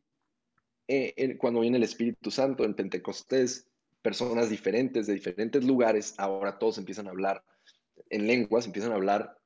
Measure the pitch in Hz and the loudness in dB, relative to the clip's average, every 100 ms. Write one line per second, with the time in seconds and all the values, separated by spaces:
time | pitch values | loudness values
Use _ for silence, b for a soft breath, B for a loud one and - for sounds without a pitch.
0 | _ _ _ _ _ _ _ _ - 135 | _ _ _ _ _ _ _ _ -2 0
1 | 120 - 131 - 123 117 117 123 110 - | 0 -2 -4 0 0 2 2 2 2 0
2 | 120 - 107 131 139 123 110 - 95 90 | -2 -2 -4 0 0 2 0 -2 -4 -6
3 | 95 - - 131 123 127 - _ _ _ | -6 -10 -2 0 0 -2 -14 _ _ _
4 | 110 - 120 117 113 104 120 113 131 117 | -4 -2 0 2 0 0 0 0 0 0
5 | 104 98 90 101 110 139 127 127 113 107 | 0 -2 -4 -4 0 2 4 4 4 2
6 | - - 98 98 101 - 113 107 95 98 | 0 -4 -4 -2 -4 0 0 0 -6 -10
7 | 98 92 95 - - b b b _ - | -8 -4 -2 -2 -8 b b b _ -20
8 | - 107 107 123 107 113 110 101 117 104 | -6 -2 2 2 2 0 0 -4 -2 0
9 | 98 104 113 - | 2 0 -2 -12